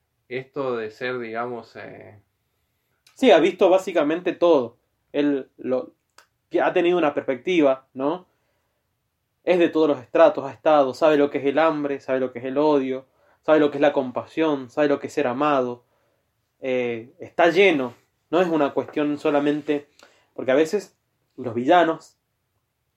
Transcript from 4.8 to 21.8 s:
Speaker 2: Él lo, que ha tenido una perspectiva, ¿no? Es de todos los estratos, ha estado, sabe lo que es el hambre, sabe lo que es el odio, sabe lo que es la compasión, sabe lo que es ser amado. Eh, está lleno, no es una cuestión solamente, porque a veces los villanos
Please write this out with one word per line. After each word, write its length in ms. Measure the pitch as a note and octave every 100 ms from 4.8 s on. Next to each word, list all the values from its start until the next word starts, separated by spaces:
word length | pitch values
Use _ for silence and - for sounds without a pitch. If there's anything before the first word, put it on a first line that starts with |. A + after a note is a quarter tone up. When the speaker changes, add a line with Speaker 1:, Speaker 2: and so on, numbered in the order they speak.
| _ _ _
Speaker 2:
Él 380 | C#3+ D3 C#3 - -
lo, 340 | B2 B2+ - _ _ _ _ _ _
que 120 | -
ha 100 | C#3+
tenido 240 | F3 F3 F3+
una 160 | D3+
perspectiva, 720 | C#3+ C3+ B2 F#3 F3+ C#3 C3 _
¿no? 340 | B2+ C#3+ F3+ - _ _ _ _ _ _ _ _ _ _ _
Es 140 | - F3
de 100 | E3
todos 200 | D#3 D#3
los 100 | C3
estratos, 440 | A#2+ E3 D#3+ D3 C3+
ha 60 |
estado, 420 | B2 D#3+ D3+ C3
sabe 220 | B2 D#3+ D3
lo 100 | C#3+
que 80 | C#3+
es 60 |
el 140 | C#3 C3+
hambre, 420 | D#3+ D3+ C#3+ C#3
sabe 180 | - C3
lo 120 | B2+
que 60 | A#2+
es 60 | C3
el 100 | C#3
odio, 500 | D3+ C#3+ C3 C3 - _ _ _
sabe 180 | - D#3
lo 100 | D3
que 60 | C#3
es 60 |
la 100 | D3
compasión, 800 | C#3+ B2+ A#2+ G#2+ - D#3+ C#3 B2
sabe 180 | - D3
lo 100 | C#3
que 80 | B2+
es 40 |
ser 140 | - B2
amado. 580 | B2 D3 C#3 B2 A#2+ _ _ _ _ _ _ _ _
Eh, 520 | C3+ B2+ B2 A2+ A#2+ -
está 320 | A#2 - E3+
lleno, 420 | E3 G3 D3 B2+ - _ _ -
no 100 | D#3+
es 80 | F3+
una 240 | D#3+ C#3
cuestión 460 | C#3 B2+ D3+ D3 C#3+
solamente, 720 | D#3 C#3+ D3 D3 C#3+ D3 - _ _ _ _
porque 180 | - B2
a 20 | C3+
veces 400 | D#3 G#3 - _ _ _ _ -
los 180 | A#2+
villanos 600 | A2+ B2+ F3